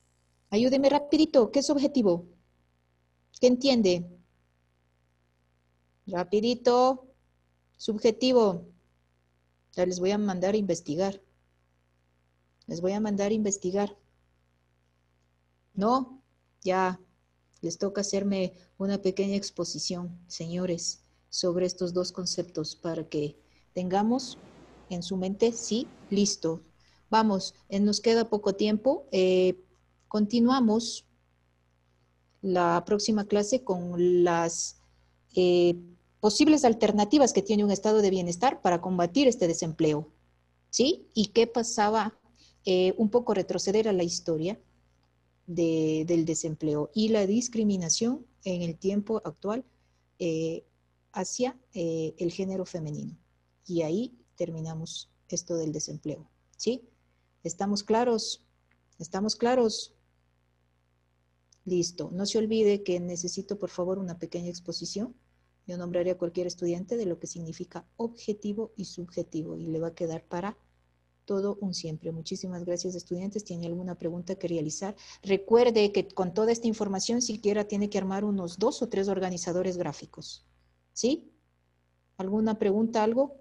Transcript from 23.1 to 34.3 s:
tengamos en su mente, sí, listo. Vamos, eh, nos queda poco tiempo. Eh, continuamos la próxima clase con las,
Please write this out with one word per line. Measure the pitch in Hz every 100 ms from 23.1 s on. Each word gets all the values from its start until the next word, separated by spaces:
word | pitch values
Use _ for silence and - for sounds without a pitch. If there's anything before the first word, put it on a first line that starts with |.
| 156 147 - _ _ _
tengamos | 180 180 190 220 254 - - - - - - -
en | 175
su | 170 190
mente, | 190 196 233
sí, | 233 - 220 - - -
listo. | 202 202 - 160 165 - _ _ _ -
Vamos, | 220 220 190 - _ -
eh, | 196
nos | 208 202
queda | 226 226 226
poco | 208 202 196
tiempo. | 214 214 262 - -
Eh, | 190 185 185 185 180 - _ _ _ -
continuamos | 214 208 240 233 269 226 220 233 - _ _ _ _ _ _ _ _ _ _ _ _ _ -
la | 196 180 170 170 165
próxima | 208 - 214 202
clase | 208 202 254 -
con | 180 175 175 180 180
las, | 175